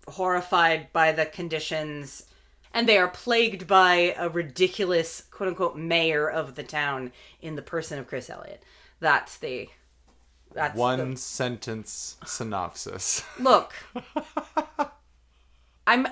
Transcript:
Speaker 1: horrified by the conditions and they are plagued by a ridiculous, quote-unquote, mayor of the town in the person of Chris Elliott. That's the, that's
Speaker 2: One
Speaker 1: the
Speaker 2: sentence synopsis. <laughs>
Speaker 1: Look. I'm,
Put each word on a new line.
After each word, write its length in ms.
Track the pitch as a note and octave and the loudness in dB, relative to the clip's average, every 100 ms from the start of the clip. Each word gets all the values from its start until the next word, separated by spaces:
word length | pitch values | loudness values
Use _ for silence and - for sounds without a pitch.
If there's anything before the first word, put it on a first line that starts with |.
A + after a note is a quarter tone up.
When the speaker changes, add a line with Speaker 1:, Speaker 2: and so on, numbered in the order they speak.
| - | -12
Speaker 1:
horrified 800 | - F#3 F3+ F3+ F3+ E3 D#3 D3 | -2 0 0 2 4 4 2 0
by 200 | E3+ D#3+ | 2 4
the 140 | D#3 D#3 | 4 0
conditions 1000 | - E3+ D#3 - D#3 D3+ D3 C#3+ - - _ _ _ _ | -4 -6 -6 -4 -6 -6 -8 -10 -12 -14 _ _ _ _
and 140 | A#3 A#3 | 0 4
they 100 | G3+ | 6
are 100 | F3+ | 4
plagued 580 | - A#3+ A#3 A#3 F#3 E3+ | 0 0 2 2 -2 4
by 480 | F#3+ F3+ F3 F3 - | 6 8 6 4 2
a 100 | E3+ | -2
ridiculous, 920 | E3+ D3+ D3+ F#3 - F#3 F3 D#3+ - - | -2 -4 0 0 2 0 0 0 -4 -10
quote-unquote, 460 | - F#3+ F3 F3+ D3+ | -6 -4 0 -2 -2
mayor 520 | E3 E3+ D#3+ D3+ D3+ | 0 2 2 2 0
of 260 | D3+ C#3+ | -2 -6
the 80 | C3+ | -8
town 500 | C3 D3+ C#3+ C3+ B2+ - - _ | -8 -4 -2 -4 -6 -12 -20 _
in 160 | D#3+ D3+ | -12 -10
the 60 | |
person 360 | - E3 D#3+ C#3+ | -8 -8 -6 -8
of 80 | B2 | -8
Chris 220 | C3 - | -10 -10
Elliott. 340 | - - - _ _ - _ | -14 -16 -18 _ _ -20 _
That's 380 | D#3+ C#3 - - | 2 2 2 -8
the, 300 | D3+ B2 G2+ - _ _ _ _ _ _ _ | -8 -8 -10 -16 _ _ _ _ _ _ _
that's 240 | - D3 A2 | -4 -2 2
Speaker 2:
One 360 | B2 B2+ C3 | 2 2 -2
Speaker 1:
the 40 | C3 | -6
Speaker 2:
sentence 1000 | - - B2+ A#2+ - A2 G#2 - - - - | -8 -4 -4 -4 -8 -8 -10 -12 -12 -12 -10
synopsis. 960 | - A2+ G2 F2 - - F#2+ - - - | -8 -6 -4 -6 -8 -12 -8 -4 -4 -6
<laughs> 80 | - | -2
Speaker 1:
Look. 360 | B3+ G#3 - - - B3 - D4+ - - - - G3+ - D4 - _ _ _ _ _ _ _ _ - | 4 4 4 -10 -14 -14 -10 -8 -8 -8 -8 -6 -4 -4 -6 -8 _ _ _ _ _ _ _ _ 2
I'm, 200 | A#3+ C4 | 4 4